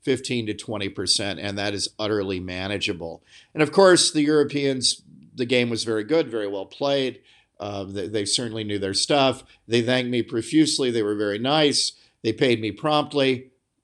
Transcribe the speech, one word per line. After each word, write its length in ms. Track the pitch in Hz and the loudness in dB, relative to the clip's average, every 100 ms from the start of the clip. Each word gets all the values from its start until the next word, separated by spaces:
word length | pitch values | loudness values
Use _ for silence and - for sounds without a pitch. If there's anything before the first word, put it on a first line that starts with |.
fifteen 440 | - 127 131 123 107 | -2 -2 -2 -4 -4
to 80 | |
twenty 340 | 104 - 107 98 | -8 -8 -6 -6
percent, 520 | 98 92 - 101 80 | -4 -2 0 -2 -6
and 180 | 101 101 | -6 -4
that 160 | 101 | -4
is 160 | 101 - - | -4 -6 -6
utterly 400 | 107 107 98 92 | -2 -2 -2 -4
manageable. 840 | 92 90 95 101 98 85 82 80 _ - _ | -6 -8 -6 -4 -4 -6 -10 -14 _ -20 _
And 80 | 156 | 0
of 120 | 151 | 2
course, 360 | 196 190 170 - | 6 8 8 4
the 120 | 156 | 2
Europeans, 800 | 147 151 143 143 139 131 117 - - - - - | 4 4 2 0 -2 0 -2 -4 -10 -20 -18 -8
the 100 | 117 | 0
game 240 | 123 120 | 2 2
was 140 | 113 | -2
very 220 | 117 107 107 | -2 -2 0
good, 260 | 165 135 | 0 0
very 160 | 110 101 | -4 -4
well 180 | 98 95 | -6 -8
played. 540 | - 143 139 131 113 _ _ _ _ | -4 -2 0 -2 -6 _ _ _ _
Uh, 240 | 101 101 | -8 -8
they, 240 | 95 98 92 | -8 -8 -4
they 180 | 107 101 | -2 0
certainly 380 | - 117 110 | -2 -2 -6
knew 160 | 107 101 | -4 -4
their 140 | 95 | -2
stuff. 500 | 98 - 143 131 123 - _ - | -2 0 4 2 0 -10 _ 0
They 140 | 117 | 0
thanked 280 | 120 127 123 | 2 0 0
me 140 | 123 | -2
profusely. 680 | 113 147 - 156 151 147 127 | -2 -4 0 2 4 2 0
They 120 | 117 | 0
were 120 | 104 104 | 0 0
very 240 | 104 101 | -2 -2
nice. 520 | 127 156 147 123 - - _ _ | 0 2 4 2 -2 -8 _ _
They 80 | 113 | -6
paid 300 | 107 139 110 | 0 2 2
me 100 | 107 | -2
promptly, 800 | 101 156 151 139 143 135 123 127 _ _ _ | -4 0 0 0 0 2 0 -6 _ _ _